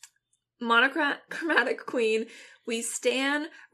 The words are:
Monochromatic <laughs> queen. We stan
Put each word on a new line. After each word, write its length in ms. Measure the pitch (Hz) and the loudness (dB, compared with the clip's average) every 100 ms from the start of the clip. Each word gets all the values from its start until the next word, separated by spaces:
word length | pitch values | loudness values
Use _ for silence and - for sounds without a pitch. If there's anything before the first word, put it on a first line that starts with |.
| - _ _ _ _ _ | -20 _ _ _ _ _
Monochromatic 1300 | 233 233 262 330 285 - - - 320 349 254 - | 2 4 4 2 -2 -2 -8 -6 0 2 2 -2
<laughs> 20 | - | -4
queen. 400 | 269 220 220 226 - - - - | -2 0 0 -2 -10 -20 -16 -6
We 160 | 233 | -6
stan 680 | 233 - 254 254 277 294 311 - - | -6 -2 0 0 0 -2 -4 -12 -16